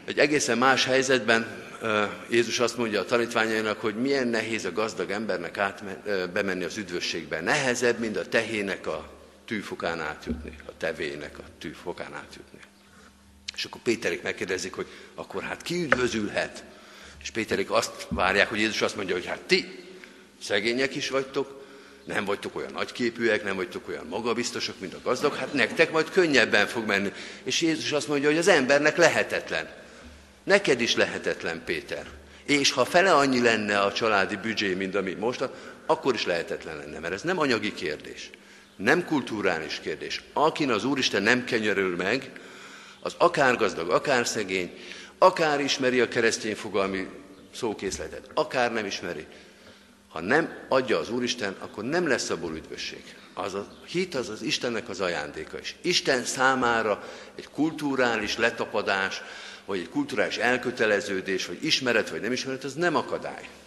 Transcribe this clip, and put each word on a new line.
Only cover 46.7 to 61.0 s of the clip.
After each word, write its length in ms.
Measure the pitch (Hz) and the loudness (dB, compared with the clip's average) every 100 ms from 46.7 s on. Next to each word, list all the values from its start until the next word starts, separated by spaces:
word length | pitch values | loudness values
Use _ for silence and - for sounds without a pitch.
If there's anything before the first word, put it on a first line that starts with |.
| 98 98 95 95 - - - - | 0 0 -2 -6 -12 -20 -20 -18
szókészletet, 760 | - 120 101 98 85 80 82 - | -6 -6 -4 -6 -6 -8 -12 -6
akár 380 | - 156 139 120 | -4 -2 0 0
nem 140 | 113 101 | 0 -4
ismeri, 400 | - 92 78 - - - - - - - _ _ | -6 -8 -8 -12 -18 -20 -20 -20 -20 -20 _ _
ha 120 | 78 | -8
nem 380 | 87 147 165 - - | 2 2 2 -8 0
adja 300 | 131 123 90 | 0 2 0
az 120 | 78 | 0
Úristen, 460 | 120 120 - 101 95 | -2 -2 -2 -4 -6
akkor 260 | 107 - | -12 -8
nem 220 | 113 170 165 | -4 -2 2
lesz 240 | 113 - | 0 0
abból 260 | 90 85 78 | -4 -4 -8
üdvösség. 580 | - - - - - - - | -10 -10 -10 -10 -16 -20 -14
Az 200 | - 98 | -8 -6
a 240 | 95 104 - - | -6 -8 -16 -6
hit, 280 | 170 185 | -4 -2
az 140 | 135 104 | -4 -6
az 140 | 110 | -6
Istennek 460 | 123 143 131 113 - | -4 -2 -2 -4 -6
az 120 | 92 | -2
ajándéka 580 | 92 82 73 78 76 67 | -2 0 -4 -8 -10 -10
is. 180 | - - | -10 -4
Isten 440 | 175 170 - 127 | 0 2 2 0
számára 840 | 123 - 131 131 120 117 107 98 - - - | 0 2 4 4 4 2 2 0 -4 -14 -16
egy 140 | - - | -16 -12
kulturális 880 | - 156 156 147 135 123 113 104 - | -2 0 0 -2 2 2 2 -2 2
letapadás, 840 | 117 117 113 107 101 98 95 - - - - - | 2 2 -2 0 2 0 0 -4 -12 -14 -16 -16
vagy 140 | - 98 | -6 -6
egy 100 | 85 | -2
kulturális 480 | 139 143 104 95 - | -4 -2 0 0 2
elköteleződés, 1120 | 113 123 123 120 110 101 | 2 2 -2 2 4 4